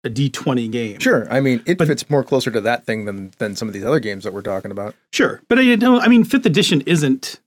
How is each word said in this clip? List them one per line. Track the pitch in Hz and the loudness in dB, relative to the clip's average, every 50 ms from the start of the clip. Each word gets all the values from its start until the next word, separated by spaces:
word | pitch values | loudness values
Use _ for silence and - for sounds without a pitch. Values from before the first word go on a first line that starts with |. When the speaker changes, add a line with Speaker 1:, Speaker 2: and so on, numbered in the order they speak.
| - | -8
Speaker 1:
a | 127 | -6
D | 110 127 143 135 | -2 0 -2 -2
twenty | - - - - 131 123 117 110 | -2 -4 -4 -2 -2 0 -2 -2
game. | 110 120 117 107 101 - | -4 -4 -6 -6 -6 -2
Speaker 2:
Sure. | - 254 220 131 110 - | 0 2 2 2 0 0
I | 120 135 | 0 0
mean, | 139 135 127 113 - | 2 2 0 0 0
it | - 180 | -2 0
Speaker 1:
But | 180 170 151 | 0 2 0
Speaker 2:
fits | 143 - - - | 0 -2 -2 0
more | 147 139 123 | 0 0 2
closer | - 143 135 - 135 | 2 0 0 0 0
to | 110 113 | -2 -2
that | 101 113 120 120 _ | 0 0 -2 -2 _
thing | - 113 110 104 | -6 -6 -6 -6
than, | 104 98 98 95 95 _ _ | -8 -8 -10 -12 -14 _ _
than | 117 107 98 | -8 -6 -6
some | - 117 | -6 -8
of | 110 98 | -8 -8
these | 98 98 | -6 -2
other | - 147 160 | 0 0 0
games | - 107 101 98 92 | 0 -4 -10 -8 -10
that | 104 95 | -10 -10
we're | 101 101 | -8 -8
talking | - 98 95 - 101 | -6 -6 -6 -8 -10
about. | 98 101 101 107 - _ _ _ | -10 -10 -10 -10 -12 _ _ _
Speaker 1:
Sure. | - - 277 - - - _ _ | 0 0 0 0 0 -6 _ _
But | 240 262 | 2 4
I | 254 247 240 | 4 4 4
don't, | 208 240 247 254 240 | 4 4 4 4 4
I | - | 6
mean, | 226 247 233 220 | 6 6 6 6
fifth | - - - - | 4 0 0 2
edition | 220 147 196 202 - 170 143 - | 2 2 2 2 2 0 0 2
isn't | - 175 160 147 135 131 131 - - - _ _ | 0 0 2 2 0 0 -2 -4 -14 -14 _ _